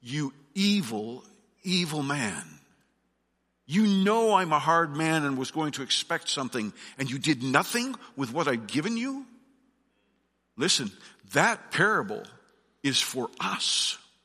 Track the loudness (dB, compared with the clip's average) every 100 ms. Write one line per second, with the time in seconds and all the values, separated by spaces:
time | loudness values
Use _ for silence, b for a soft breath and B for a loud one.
0 | -6 -4 -4 -8 _ -2 2 2 0 -6
1 | -8 -10 -16 _ _ _ -2 -2 0 -4
2 | -4 -2 -2 -6 -12 -20 _ _ _ _
3 | _ _ _ _ _ _ _ 2 4 4
4 | 4 4 4 4 4 2 4 4 4 0
5 | 0 2 0 -2 -4 -4 -4 -4 -2 -2
6 | 0 -4 -4 -6 -4 -4 -6 -8 B B
7 | -6 -4 -2 0 2 2 2 -2 -4 -8
8 | B -8 -6 -2 0 0 -2 -4 -2 -4
9 | -6 -8 -12 -20 _ _ _ _ _ _
10 | _ _ _ _ _ -4 0 0 -2 -10
11 | B B -4 2 2 2 -6 0 2 2
12 | -2 -8 -10 -20 _ _ _ _ -2 0
13 | 2 2 0 -4 -4 -2 -2 0 -2 -4
14 | -12 _